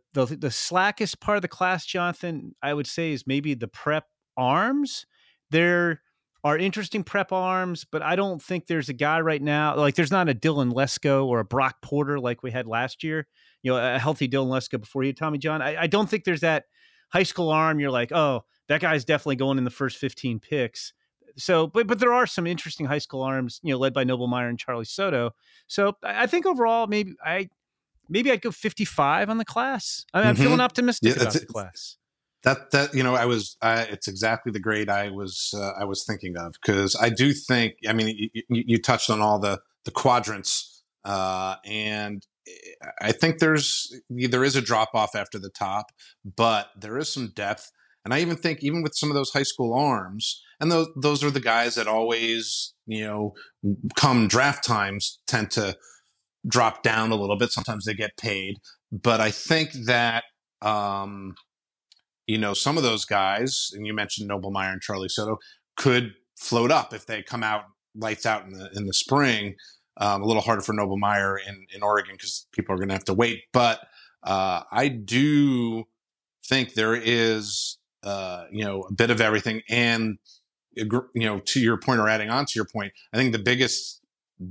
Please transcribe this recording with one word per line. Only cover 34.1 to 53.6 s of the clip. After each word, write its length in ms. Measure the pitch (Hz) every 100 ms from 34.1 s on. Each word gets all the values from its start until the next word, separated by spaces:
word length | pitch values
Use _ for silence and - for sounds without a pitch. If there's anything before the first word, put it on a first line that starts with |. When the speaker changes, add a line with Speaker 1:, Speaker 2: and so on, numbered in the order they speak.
| 95 110 - 123
Speaker 2:
the 80 | 107
grade 300 | 101 107 104
I 220 | 101 101
was, 420 | 98 95 92 -
uh, 180 | 104 98 95
I 60 |
was 220 | 98 98 -
thinking 320 | 104 92 87
of, 200 | 85 -
'cause 320 | - 101 98 -
I 120 | 117
do 240 | 107 139
think, 400 | 143 - 123 113 - 110
I 60 |
mean, 140 | 110 110
y-, 360 | 107 110 113 -
y-, 160 | 120 120
you 140 | 117
touched 300 | - 117 -
on 100 | 107
all 180 | 107 104
the, 220 | 101 95 - _
the 60 | -
quadrants, 920 | - 139 123 104 104 - - - - _ _
uh, 520 | 98 98 95 92 95 95 101
and 600 | 107 107 107 104 101 - _ - 92 - - 76 -
I 120 | -
think 260 | - 165 165
there's, 560 | 165 156 143 - - 123 _
there 340 | 123 123 127
is 140 | 139 135
a 60 |
drop 260 | 117 113 110
off 200 | 113 107
after 240 | 107 101 107
the 120 | 95
top, 420 | - 98 101 113 _ - _
but 440 | 104 - 113 107 104
there 220 | 101 107 123
is 160 | 151
some 180 | 139 113 98
depth. 340 | 101 107 - _ _ _ -
And 80 |
I 60 | 135
even 160 | 170 165
think 280 | 170 156
even 180 | 139 170
with 120 | 151 -
some 140 | 151
of 40 |
those 160 | 143 135
high 120 | 143
school 320 | 135 - 120
arms, 680 | 120 143 117 92 101 - - _ _
and 140 | 156
those, 160 | 165 160 151
those 260 | 147 143
are 80 | 147
the 100 | 139
guys 340 | 120 117 120
that 120 | 117 107
always, 840 | 110 113 117 113 113 110 - - _ -
you 180 | 110
know, 300 | 107 104 104 - - _